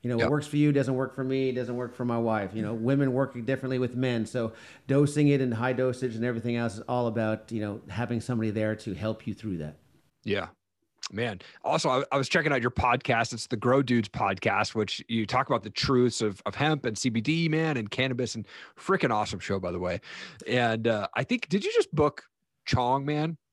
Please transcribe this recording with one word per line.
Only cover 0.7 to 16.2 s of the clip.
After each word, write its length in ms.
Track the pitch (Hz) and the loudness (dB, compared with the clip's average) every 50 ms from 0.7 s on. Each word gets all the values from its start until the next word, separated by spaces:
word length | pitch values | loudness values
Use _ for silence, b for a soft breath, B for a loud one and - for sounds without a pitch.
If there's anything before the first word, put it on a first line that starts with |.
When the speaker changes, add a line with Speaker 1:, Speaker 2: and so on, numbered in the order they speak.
| 143 | 4
Speaker 1:
doesn't 220 | 139 131 135 131 | 4 2 2 0
work 180 | 127 135 131 - | 0 -2 -4 -4
for 80 | - 131 | -6 -4
me, 280 | 131 131 135 131 131 123 | -2 0 0 0 0 0
doesn't 220 | 127 123 113 120 | -2 -4 -4 -4
work 160 | 120 123 120 - | -4 -6 -6 -6
for 80 | - 123 | -4 -2
my 140 | 123 117 | 0 0
wife. 340 | 117 117 113 110 107 101 92 101 | 2 2 2 2 0 -2 -4 -4
You 80 | 110 | -4
know, 120 | 107 104 117 | -4 -4 -4
women 400 | 113 110 123 139 139 139 131 123 | -2 0 2 2 4 2 2 2
work 200 | 131 139 131 - 123 113 | 0 0 -2 -4 -6 -2
differently 340 | 117 135 135 131 127 131 127 | -2 -2 -2 -2 -2 0 0
with 160 | 127 120 127 | 0 0 0
men. 300 | 127 131 127 120 117 110 | 0 0 0 2 0 -2
So 260 | - - 123 117 110 B B B B B B B | -2 -2 -2 -2 -2 B B B B B B B
dosing 420 | - 135 139 147 143 147 147 147 143 | 2 4 4 4 4 4 4 6 6
it 100 | 143 135 | 6 4
in 120 | 131 123 113 | 2 0 0
high 180 | 110 120 127 127 | 0 0 0 2
dosage 420 | 117 131 127 120 - 131 123 110 | 2 2 0 0 -2 -4 -4 -2
and 100 | 110 117 | -2 -2
everything 300 | 123 117 113 107 120 120 | -2 -2 -2 -2 -2 0
else 180 | 120 117 113 98 | 0 -2 -2 -4
is 60 | 107 - - | -6 -6 -2
all 180 | 123 123 120 | -2 0 0
about, 440 | 117 110 117 110 110 110 110 - - 113 | 0 0 0 0 0 -2 -4 -6 -8 -6
you 80 | 110 | -4
know, 180 | 107 104 101 113 - - | -4 -4 -6 -8 -12 -8
having 300 | 101 113 120 107 120 113 | -4 -4 -2 -2 -2 -4
somebody 300 | - - 123 113 110 110 | -2 -2 -2 0 0 0
there 240 | 101 110 110 107 110 | 0 0 0 0 -2
to 160 | 107 - 113 92 | -4 -6 -8 -6
help 320 | - 104 110 110 - - | -4 -4 -4 -4 -4 -8
you 60 | 113 101 | -10 -10
through 260 | - - 107 92 82 | -8 -6 -6 -6 -6
that. 180 | 76 78 76 - _ _ _ _ _ _ _ _ _ | -6 -10 -12 -16 _ _ _ _ _ _ _ _ _
Speaker 2:
Yeah. 220 | 107 107 101 85 - - _ _ _ _ _ _ _ _ _ - - | -2 -2 -2 -4 -8 -16 _ _ _ _ _ _ _ _ _ -12 -10
Man. 280 | 95 104 120 117 98 92 B B B B B | -6 -4 -4 -4 -6 -8 B B B B B
Also, 260 | - 151 160 - 151 | -2 0 2 2 2
I, 140 | 127 131 139 - | 2 2 0 0
I 60 | 135 | 0
was 100 | 139 127 | -2 0
checking 240 | - - 175 147 151 | 2 0 2 2 2
out 100 | 143 127 | 2 2
your 100 | 117 123 | 0 0
podcast. 600 | - - - 123 120 127 - - 123 113 117 - | 0 2 2 2 2 2 2 0 2 2 2 0
It's 160 | 123 113 - | -4 -10 -6
the 80 | - 127 | -6 -6
Grow 240 | 113 - 123 131 139 | 0 2 4 4 4
Dudes 280 | 139 120 123 117 107 - | 4 4 2 2 2 0
podcast, 680 | - - 107 98 98 92 - 110 98 98 113 - - | -4 -2 -2 -2 -2 0 0 0 2 2 0 0 0
which 260 | 113 104 92 - - - | -2 -2 -2 -4 -10 -6
you 180 | - 117 113 107 | -4 -2 -2 -2
talk 220 | - - 127 135 | 0 0 0 2
about 160 | - 135 117 - | 2 -2 -2 -2
the 60 | 107 | -6
truths 520 | - - - - 135 123 123 123 - - | -4 -2 2 4 4 6 4 4 2 0